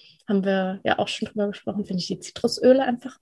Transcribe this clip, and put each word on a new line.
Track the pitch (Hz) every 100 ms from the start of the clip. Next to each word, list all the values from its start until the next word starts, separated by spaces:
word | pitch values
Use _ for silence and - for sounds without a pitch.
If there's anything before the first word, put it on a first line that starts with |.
| - _ -
haben | 196 190
wir | 190 185 196
ja | - -
auch | 196
schon | - 214
drüber | 214 202
gesprochen, | 202 - 202 202
finde | 185
ich | -
die | 190
Zitrusöle | - - 233 - 247 262
einfach | 262 240 254 -